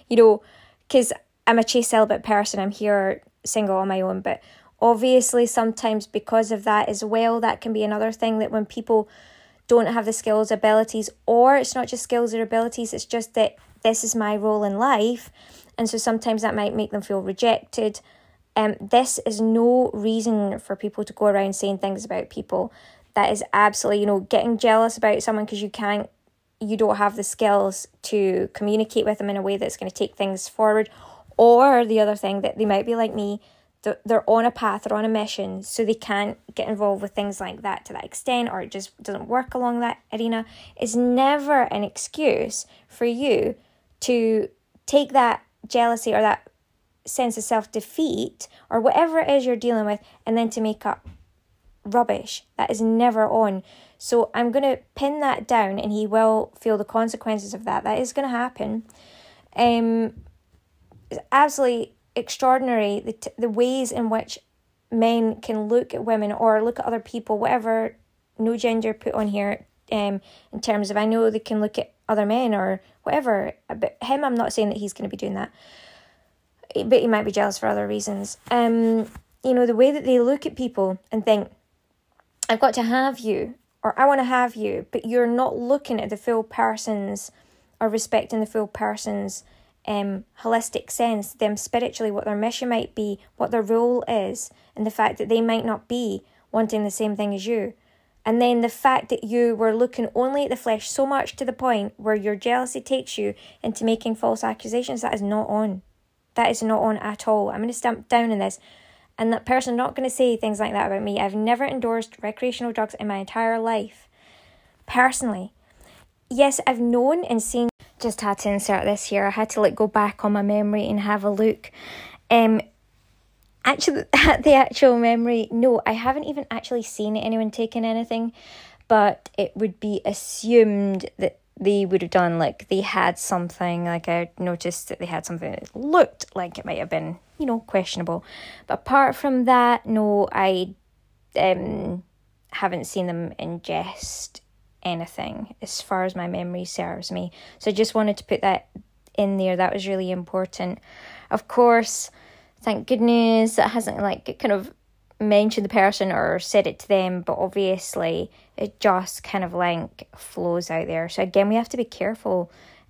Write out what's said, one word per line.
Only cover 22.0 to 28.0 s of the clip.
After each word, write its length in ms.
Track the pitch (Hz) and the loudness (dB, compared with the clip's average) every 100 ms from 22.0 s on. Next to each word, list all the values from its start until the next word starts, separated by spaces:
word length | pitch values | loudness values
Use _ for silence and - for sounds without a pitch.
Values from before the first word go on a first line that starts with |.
| 214 | -6
about 240 | - - | -8 -8
people. 420 | - - 185 220 - - _ _ | -10 -4 -4 -4 -8 -20 _ _
That 180 | 208 202 | 0 2
is 120 | 208 - | 0 0
absolutely, 460 | 202 208 202 196 208 | 4 4 2 0 0
you 60 | 202 | 2
know, 160 | 196 | 0
getting 360 | 196 226 240 226 | 2 0 2 2
jealous 400 | 233 220 226 226 | 4 4 4 2
about 240 | 220 208 | 2 2
someone 240 | - 214 214 | 0 -2 -4
'cause 160 | 208 | -6
you 80 | 208 | -8
can't, 400 | - 208 208 - _ _ _ _ _ | -6 -4 -4 -6 _ _ _ _ _
you 160 | 214 214 | -6 0
don't 200 | 214 208 | 2 4
have 200 | 208 220 | 2 0
the 80 | |
skills 640 | 196 - 214 202 196 190 - _ | -8 0 2 4 2 -4 -12 _